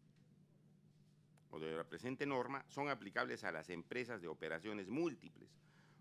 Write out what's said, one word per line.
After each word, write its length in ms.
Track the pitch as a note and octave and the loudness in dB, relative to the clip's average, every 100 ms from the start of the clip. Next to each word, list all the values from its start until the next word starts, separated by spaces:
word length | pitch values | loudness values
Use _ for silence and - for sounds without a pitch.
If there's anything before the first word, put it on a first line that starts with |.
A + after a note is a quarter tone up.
| - - - - - - - - - - - - - - - | -20 -20 -20 -20 -20 -20 -20 -20 -20 -20 -20 -20 -20 -20 -10
o 100 | D2+ | -2
de 160 | D#2+ D#2+ | 0 0
la 80 | |
presente 400 | E2 E2 A#2 C3 | -2 -2 -2 0
norma 400 | C#3+ C3 A#2+ C#3 - | 2 4 4 0 -4
son 200 | - C#3+ | 0 2
aplicables 560 | B2+ D3 A#2 B2 A#2 | 2 2 2 2 2
a 80 | G#2 | 0
las 160 | D#2+ D#2+ | 0 -2
empresas 540 | E2+ - A#2+ A#2+ A2 | -4 -2 -2 0 -2
de 60 | E2+ | -4
operaciones 600 | D2+ D#2+ D#2+ G2+ G#2 F#2+ | -2 0 0 0 -2 0
múltiples, 640 | C3 E3+ A#2+ - - - - - - - - | 2 2 0 -10 -16 -18 -20 -20 -20 -20 -20